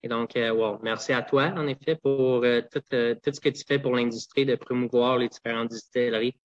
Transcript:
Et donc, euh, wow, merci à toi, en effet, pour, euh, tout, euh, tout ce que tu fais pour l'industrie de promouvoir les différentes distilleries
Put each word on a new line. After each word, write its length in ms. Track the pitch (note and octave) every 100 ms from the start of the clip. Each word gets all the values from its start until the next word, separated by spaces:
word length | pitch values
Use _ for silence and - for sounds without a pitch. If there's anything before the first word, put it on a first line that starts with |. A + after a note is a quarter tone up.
Et 60 | A#2
donc, 260 | A#2 A#2 B2
euh, 140 | A2+
wow, 280 | A2+ A2 G#2
merci 300 | A2+ A2 -
à 80 | B2+
toi, 320 | A#2+ C#3 D3 F#3
en 120 | D3+
effet, 280 | C3 - D#3+
pour, 480 | C#3 C3+ C3 B2+
euh, 180 | B2 A#2+ A2+
tout, 120 | D3 -
euh, 220 | B2+ A#2 A#2
tout 80 | -
ce 80 | C#3+
que 100 | D3
tu 140 | C#3 -
fais 140 | C#3
pour 160 | C3+ B2
l'industrie 500 | A#2+ A2+ - - C3+
de 100 | A#2+
promouvoir 640 | - B2 B2 B2 B2 B2+
les 120 | A#2
différentes 400 | - A#2 A#2 A#2
distilleries 680 | A2+ - B2+ B2 A2+ A#2+ -